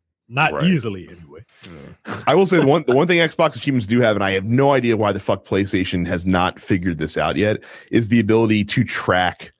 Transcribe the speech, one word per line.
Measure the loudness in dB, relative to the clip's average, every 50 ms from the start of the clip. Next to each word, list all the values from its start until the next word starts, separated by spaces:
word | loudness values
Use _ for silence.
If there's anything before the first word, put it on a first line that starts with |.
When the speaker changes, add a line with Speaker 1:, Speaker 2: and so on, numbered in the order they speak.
| _ _ _ _ _ -10
Speaker 1:
Not | -4 -4 -2 -2
Speaker 2:
Right. | -2 0 0
Speaker 1:
easily, | 0 0 0 -2 -6 -8 -10 -14 -18
anyway. | -20 -20 -20 -20 -20 -20 -20 _ _ _ -20
Speaker 3:
Mm. | -20 -20 -20 -20 -20 -20 _ -16 -14 -12 -6 0 2
Speaker 2:
I | 4
will | 4 4 4
say | 4 4
the | 4
one, | 4 4 2 2 2
the | 2
one | 2 2 2
thing | 2 2
Xbox | 0 0 0 0 0 0 0
achievements | -4 -4 -2 -2 -2 -2 0
do | 2 2
have, | 2 2 2 0
and | 0
I | 0
have | -2 -2 -2
no | 0 2 2 4 4 2
idea | 2 2 0 0 0
why | 0 -2 -2
the | -2
fuck | -2 -4 -4 -4 -4
PlayStation | -4 -2 -2 -2 0 -2 -2 -2 -2 -2 -4 -4 -4
has | -4 -4 -2
not | 0 0 0 0 -2 -4 -6
figured | -6 -4 -2 -2 -2 -2 -4 -4
this | -4 -6 -4
out | -4 -2 -2 -2 0
yet, | 0 0 -2 -4 -8 -16 -20 -20 -8 -2
is | -2 0 0 2
the | 2 2
ability | 2 2 2 2 2 2 0 0 -2
to | -2 -2 -2 -2
track | -4 -4 -6 -2 0 0 0 0 -2 -4 -8 -14 -20 _